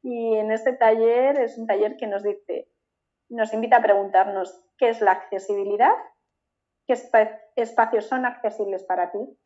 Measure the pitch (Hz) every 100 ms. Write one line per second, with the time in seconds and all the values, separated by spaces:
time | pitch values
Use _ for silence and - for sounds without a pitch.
0 | 254 240 226 220 214 220 220 247 226 220
1 | 226 240 262 285 233 - 226 202 214 -
2 | 220 202 208 202 _ - - _ _ _
3 | _ _ _ 233 220 220 233 240 226 202
4 | 196 185 190 196 185 - _ _ 240 226
5 | 208 185 - 196 196 202 196 208 262 466
6 | - _ _ _ _ _ _ _ _ 240
7 | - 226 214 - - - 226 - 226 220
8 | 208 262 254 247 214 214 202 190 - 180
9 | 175 208 262 -